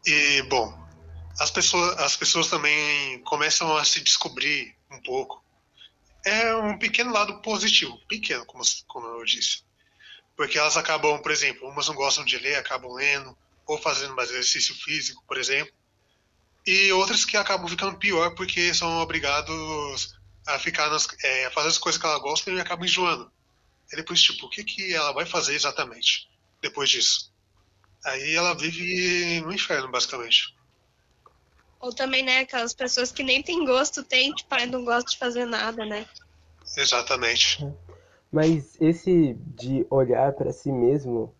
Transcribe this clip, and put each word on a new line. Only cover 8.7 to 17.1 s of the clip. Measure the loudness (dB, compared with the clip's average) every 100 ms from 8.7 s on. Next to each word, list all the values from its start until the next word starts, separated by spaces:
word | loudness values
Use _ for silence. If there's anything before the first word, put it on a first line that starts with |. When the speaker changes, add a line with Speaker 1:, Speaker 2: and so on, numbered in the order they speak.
| -2 -8
Speaker 1:
como | -12 -10
eu | -6
disse. | -2 0 0 -4 _ _ _ _ -20 -20 _ _
Porque | -2 2
elas | 2 2
acabam, | 0 0 2 0
por | 0
exemplo, | 0 0 -4 -10
umas | -6 -4
não |
gostam | 0 0 0
de | 0 -2
ler, | 0 -2
acabam | -2 -6 -8
lendo, | -2 0 0 -4 -18 _ _ -8
ou | -4
fazendo | -2 -2 -4 -4
mais | -4
exercício | -2 0 0 -2
físico, | -4 -6 -4 -4 -10 _
por | -6
exemplo. | -2 -2 -2 _ _ _ _ _ _ _ _ _ 0
E | 4 6
outras | 4 4